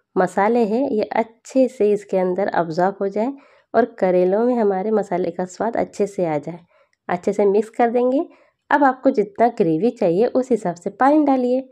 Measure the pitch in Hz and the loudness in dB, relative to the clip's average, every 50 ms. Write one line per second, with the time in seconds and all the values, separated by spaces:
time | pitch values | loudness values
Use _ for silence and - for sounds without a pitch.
0 | _ _ _ 190 185 180 - 208 196 214 233 240 233 196 220 240 285 277 269 214 | _ _ _ -2 -2 -2 0 0 0 2 2 0 0 0 0 -2 -2 -2 -2 -4
1 | - - - - 226 - - _ _ - - 269 262 233 240 - 208 208 208 202 | -4 -2 -2 -4 -4 -4 -8 _ _ -4 0 2 2 2 2 0 0 2 2 0
2 | 202 - - 190 185 185 180 185 202 - - - 170 170 160 170 175 - - - | -2 -4 -2 -2 0 0 -2 -2 -2 -2 0 -2 -2 -2 -2 0 0 -2 0 -2
3 | 202 196 196 208 220 262 277 269 - _ _ _ _ _ - 226 254 262 - - | -6 -4 -2 -4 -4 -4 -6 -10 -16 _ _ _ _ _ 0 0 0 0 -2 -2
4 | 190 185 180 180 180 185 190 214 233 247 254 240 220 202 196 185 190 220 220 214 | -2 2 2 2 2 2 2 0 0 0 0 0 0 0 0 -2 -2 -2 -2 -2
5 | 196 - 180 175 185 170 170 - 185 185 - - 190 220 226 - 185 180 - - | -2 -2 -4 -4 -4 -4 -4 -6 -8 -8 -6 -6 -6 -4 -2 -4 -4 -4 -4 -4
6 | 208 196 196 - 180 165 156 147 143 156 151 175 175 _ _ _ _ _ _ _ | -4 -4 -2 -4 -4 -2 -2 -4 -6 -8 -14 -14 -18 _ _ _ _ _ _ _
7 | _ - - 180 - - 202 - 208 202 190 208 220 - - - 247 233 226 247 | _ -6 -6 -4 -2 -4 0 2 2 2 2 2 0 -2 0 0 0 2 2 0
8 | 247 254 254 285 359 - - _ _ _ _ _ _ _ - 302 285 269 254 262 | 0 2 0 0 -2 -4 -10 _ _ _ _ _ _ _ 2 4 4 2 2 2
9 | - 269 262 226 196 202 - - 226 247 233 - 202 165 156 156 185 247 - - | 0 0 0 0 -2 -4 0 0 0 0 2 0 0 0 0 0 0 -2 -2 0
10 | 214 175 165 180 233 247 - 262 254 - 247 214 - 180 165 - - 202 - - | 0 0 2 2 0 0 0 -2 0 0 -2 -2 -2 -6 -8 -6 -10 -12 -4 0
11 | 254 269 294 311 302 277 269 254 247 247 247 262 262 262 | 2 4 4 4 4 2 2 0 0 0 -2 -2 -4 -8